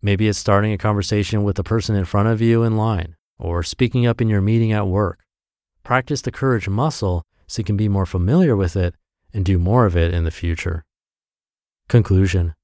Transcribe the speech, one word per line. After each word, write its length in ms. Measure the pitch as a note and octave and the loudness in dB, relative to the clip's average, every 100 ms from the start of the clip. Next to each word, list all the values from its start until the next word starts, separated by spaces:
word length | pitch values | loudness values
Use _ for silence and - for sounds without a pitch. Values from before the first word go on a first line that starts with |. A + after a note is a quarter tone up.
Maybe 280 | G#2 G2 G#2+ | 0 0 0
it's 100 | G2+ | 0
starting 340 | - G2+ G#2+ | 2 2 2
a 60 | G#2 | -2
conversation 640 | A2 G#2 G2 G#2+ G2 G#2+ | 0 -2 0 -2 -2 -2
with 140 | G2+ G2+ | -2 -2
the 80 | |
person 320 | F#2+ A#2 G2+ G#2 | -2 -2 0 -2
in 80 | |
front 240 | F#2 G#2 G#2+ | 0 0 0
of 120 | A2+ | 2
you 220 | A#2 A#2 | 2 2
in 140 | A#2 A2 | 2 0
line, 400 | A2+ G2+ E2 - _ _ | 0 -2 -4 -12 _ _
or 240 | F2 E2+ | -6 -4
speaking 440 | E2 - B2 B2 A#2+ | -4 -2 -2 2 0
up 140 | A#2 | 0
in 80 | A2 | 0
your 120 | G#2 | 2
meeting 320 | G2 A#2 A2+ | 2 2 2
at 140 | G#2+ G2 | 0 0
work. 380 | F#2 G2+ - _ _ _ _ _ _ | 0 -2 -4 _ _ _ _ _ _
Practice 400 | - B2+ B2+ C#3+ | -4 -4 -2 -6
the 80 | - | -6
courage 380 | - C3+ A#2+ G2 | -4 -2 -2 -2
muscle 560 | G2+ D3+ - G2+ F2 - _ _ | -2 -2 -2 -2 -2 -6 _ _
so 120 | - | -8
you 40 | |
can 120 | G2+ G2+ | -4 0
be 120 | G#2+ | 0
more 180 | G2 F#2 | 0 -2
familiar 500 | F#2 F2+ D3+ F3+ G#2 | -2 2 2 2 2
with 200 | F#2 G2 | 0 0
it 180 | F2 - _ _ _ | -2 -4 _ _ _
and 100 | G#2+ | -4
do 140 | F2+ F#2 | 0 2
more 280 | F2 A#2+ A2+ | 4 4 4
of 100 | E2+ | 2
it 160 | E2 | 0
in 120 | E2+ | 0
the 60 | D#2+ | -2
future. 540 | - E2+ E2 - E2 - _ _ _ _ _ _ _ _ _ _ | -4 -6 -4 -6 -8 -12 _ _ _ _ _ _ _ _ _ _
Conclusion. 680 | A#2+ G#2+ F#2+ F#2+ F#2 E2+ - | 2 4 2 4 0 -2 -6